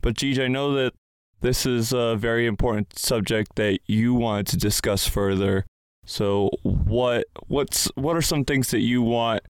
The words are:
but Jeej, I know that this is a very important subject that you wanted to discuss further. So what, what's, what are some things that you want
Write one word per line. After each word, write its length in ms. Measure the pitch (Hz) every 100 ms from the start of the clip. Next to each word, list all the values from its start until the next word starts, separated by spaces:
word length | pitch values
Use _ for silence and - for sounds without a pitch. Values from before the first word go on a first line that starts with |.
but 140 | 120
Jeej, 260 | 113 139 131
I 40 | 127
know 260 | 131 143
that 180 | 139 127 - _ _ _ -
this 260 | 123 123 131
is 260 | 120 113
a 220 | 123 117
very 320 | 113 117 117 120
important 500 | 101 123 107 104 -
subject 580 | - 120 95 113 107 -
that 240 | 107 98 -
you 280 | 107 120
wanted 320 | 123 117 104 98
to 80 | 90
discuss 520 | 104 - 110 98 -
further. 580 | - 98 95 98 95 - _ _ _ -
So 440 | - 104 101 98 -
what, 640 | 98 - - 117 123 120 - - -
what's, 380 | 139 135 - - -
what 180 | 143 165
are 60 |
some 220 | - 151
things 260 | 127 139 123
that 100 | 110
you 220 | 110 123
want 400 | 113 117 117 110